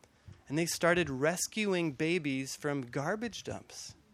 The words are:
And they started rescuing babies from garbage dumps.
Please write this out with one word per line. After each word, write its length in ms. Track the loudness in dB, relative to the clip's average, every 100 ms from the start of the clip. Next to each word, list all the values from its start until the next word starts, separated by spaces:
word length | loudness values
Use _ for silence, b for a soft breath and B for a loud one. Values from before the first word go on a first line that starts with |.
| b b b b -4
And 100 | 0
they 80 | 0
started 420 | 4 6 6 4
rescuing 840 | 2 2 2 -2 0 2 2 0
babies 640 | 0 0 2 0 -2 -4 -4
from 260 | -2 -2
garbage 600 | -2 -4 -2 -2 -4 -6
dumps. 500 | -8 -8 -10 -16 -16 -18 -20